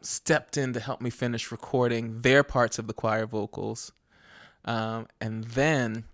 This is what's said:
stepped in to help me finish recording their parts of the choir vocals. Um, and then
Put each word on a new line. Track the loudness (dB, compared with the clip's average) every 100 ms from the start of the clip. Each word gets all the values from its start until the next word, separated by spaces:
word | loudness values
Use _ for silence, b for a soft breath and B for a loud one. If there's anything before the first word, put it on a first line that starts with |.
stepped | -6 -4 2 2 2 -2
in | -2
to | -2
help | -4 -4
me | -6
finish | -2 -4 -2 -6
recording | -10 -2 2 2 2 -2 2
their | 6 6
parts | 6 2 2 0
of | -6
the |
choir | -4 0 0 0
vocals. | -4 -4 -4 -6 -6 -12 _ B B B B B B -4
Um, | -2 -2 -6 -10 -8
and | -6 -6
then | -4 2 4 4 0 -4 -10